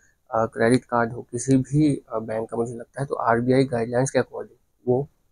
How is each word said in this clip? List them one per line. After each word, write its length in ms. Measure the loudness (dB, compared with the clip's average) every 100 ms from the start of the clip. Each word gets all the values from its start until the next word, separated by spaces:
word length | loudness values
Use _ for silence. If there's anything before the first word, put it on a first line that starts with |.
| _ _ _
अ, 120 | -2 -2
credit 380 | 0 2 2
card 280 | 0 -2 -2
हो 100 | -4
किसी 340 | -10 -6 2 2
भी, 480 | 2 2 2 0 -6
अ, 60 | -8
bank 320 | -6 -6 -4
का, 60 | -4
मुझे 180 | -4
लगता 260 | -6 -12 -10
है, 60 | -6
तो 80 |
आरबीआई 500 | -2 2 2 4 2
guidelines 460 | 2 -2 -2 0 0
के 80 | 0
according 400 | -2 -8 -14 _ _ _ 0
वो 200 | 0 -2 _ _